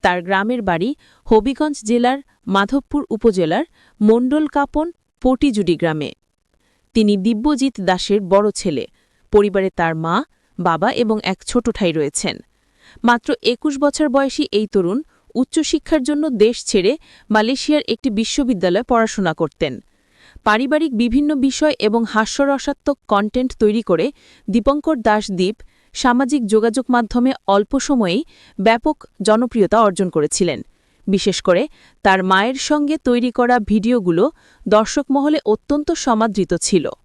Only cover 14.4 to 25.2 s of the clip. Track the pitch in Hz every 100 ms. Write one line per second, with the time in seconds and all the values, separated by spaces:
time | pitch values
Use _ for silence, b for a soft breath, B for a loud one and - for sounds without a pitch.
14.4 | 302 202 214 202 175 226 311 b b -
15.4 | 262 - 302 311 - 311 254 294 311 233
16.4 | 214 240 - 214 185 294 b b b 214
17.4 | 220 269 - 302 - 226 269 208 226 -
18.4 | 262 208 180 180 247 240 226 - 180 160
19.4 | 160 _ 151 123 _ b b b b b
20.4 | - 214 262 302 311 226 233 240 294 294
21.4 | 269 - 311 - 208 226 226 214 220 -
22.4 | 277 277 - 277 - 285 - 202 208 254
23.4 | 254 - 214 214 220 165 220 b b b
24.4 | b 208 226 294 320 302 220 214